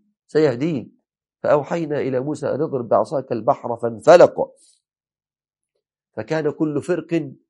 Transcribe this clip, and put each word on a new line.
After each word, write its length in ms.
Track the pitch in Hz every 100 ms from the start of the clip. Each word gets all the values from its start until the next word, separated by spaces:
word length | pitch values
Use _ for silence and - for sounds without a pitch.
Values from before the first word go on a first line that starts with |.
| _ _ _
سيهدين". 720 | 151 151 120 160 139 98 _ _ _ _ _
فأوحينا 560 | 107 147 139 170 151 143
إلى 200 | 123 127
موسى 280 | 143 147 123
أن 140 | 117
اضرب 260 | 156 131 117
بعصاك 440 | 107 110 147 127
البحر 460 | 113 120 135 120 113
فانفلق، 760 | 117 110 151 175 143 78 - _ _ _ _ _ _ _ _ _ _ _ _ _ _ _ _ -
فكان 360 | - 156 147
كل 300 | 143 156 147
فرق 500 | - 170 156 165 139 131